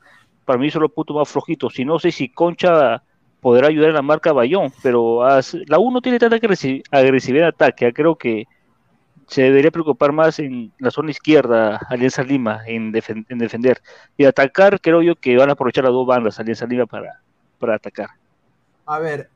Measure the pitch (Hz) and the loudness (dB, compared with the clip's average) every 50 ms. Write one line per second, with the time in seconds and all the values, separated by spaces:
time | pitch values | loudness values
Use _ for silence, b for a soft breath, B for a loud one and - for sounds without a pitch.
0 | b b b b b b _ _ - - 131 120 139 147 143 160 156 147 - 160 | b b b b b b _ _ -6 -4 -2 -2 -2 -2 -2 -2 -2 -2 -2 -6
1 | 151 - 147 151 143 - - 143 - - 160 - 127 113 - - 127 143 170 151 | -8 -6 -4 -4 -4 -4 -4 -8 -6 -6 -8 -6 -6 -8 -6 -6 -4 -4 -4 -2
2 | - 170 - - 139 123 _ - 170 175 165 - - 180 170 156 139 117 113 127 | -2 -4 -4 -4 -10 -10 _ -2 -2 -2 -2 0 0 2 2 4 2 2 0 -4
3 | _ _ _ _ _ _ _ _ - 127 120 - 143 151 156 151 151 160 156 151 | _ _ _ _ _ _ _ _ 0 4 4 4 4 4 2 4 2 2 2 0
4 | 135 147 151 160 - 170 147 131 117 127 180 202 160 127 - _ - 131 120 120 | 0 0 -2 0 0 0 2 2 0 0 0 -2 -2 -4 -8 _ -4 0 0 2
5 | 117 113 117 120 123 131 139 135 131 - - 165 - 143 151 170 220 247 247 254 | 0 0 0 0 2 4 2 2 0 -2 -10 -12 -6 0 2 2 2 2 -2 -2
6 | - 254 247 233 240 226 226 226 233 214 185 - - 131 135 135 - - - 139 | -2 -2 0 0 2 0 0 0 0 -2 -2 -2 -2 -6 -6 -6 -8 0 2 4
7 | 131 135 135 127 - 131 123 151 170 160 - - 156 131 - - 123 120 120 - | 4 4 4 2 0 0 0 2 2 2 2 2 2 2 2 2 -2 -2 0 0
8 | 151 165 160 _ - 120 113 104 117 _ _ _ _ _ _ _ _ _ _ _ | 0 0 0 _ -4 -4 -4 -4 -8 _ _ _ _ _ _ _ _ _ _ _
9 | _ _ _ _ _ _ - 139 131 131 135 139 143 160 - 165 160 151 127 - | _ _ _ _ _ _ -2 2 4 4 6 6 4 4 0 0 -4 -4 -2 0
10 | 147 143 147 156 160 160 156 - 151 135 127 123 113 107 _ _ 127 120 - 147 | 0 0 2 2 0 0 0 -2 -8 -8 -8 -10 -12 -14 _ _ -6 -4 -4 -4
11 | 151 156 139 - - 151 156 147 127 117 117 113 110 107 107 110 - - 127 120 | -6 -6 -8 -8 0 4 4 4 4 4 2 2 2 0 -2 -6 -8 -8 -4 -2
12 | 127 131 - - 127 131 139 135 120 107 107 107 110 113 113 113 110 110 107 113 | -2 -2 -2 -4 -4 -2 -2 -2 -2 -4 -6 -6 -8 -10 -8 -8 -8 -4 -4 -6
13 | - - 107 110 110 - 127 117 117 110 - 117 120 127 117 - b b b b | -6 -6 -12 -12 -12 -12 -8 -6 -6 -6 -6 -2 0 0 0 0 b b b b
14 | b b b - 143 135 127 - 139 131 - 190 190 202 202 185 - 165 165 170 | b b b 2 2 4 4 4 0 0 2 4 4 4 4 2 0 0 2 2
15 | 165 170 170 _ - 131 123 123 135 143 143 - 139 120 - 143 131 127 123 127 | 2 2 -2 _ -2 2 4 4 4 4 2 -2 -2 -4 -2 0 0 0 0 0
16 | 127 127 127 123 117 104 - - 110 113 113 - 117 117 123 123 117 - - 107 | 0 0 0 0 0 -2 -6 -6 -8 -8 -8 -8 -6 -6 -2 -4 -4 -4 -6 -14
17 | 92 - - _ _ _ _ _ _ _ _ - 127 113 107 107 - 101 _ - | -14 -14 -18 _ _ _ _ _ _ _ _ -8 -4 -4 -4 -4 -4 -14 _ -12
18 | 98 - _ _ _ _ _ _ _ _ _ _ _ _ _ _ _ 151 151 156 | -12 -12 _ _ _ _ _ _ _ _ _ _ _ _ _ _ _ -10 -8 -6
19 | 165 160 147 139 - _ _ | -6 -8 -8 -10 -12 _ _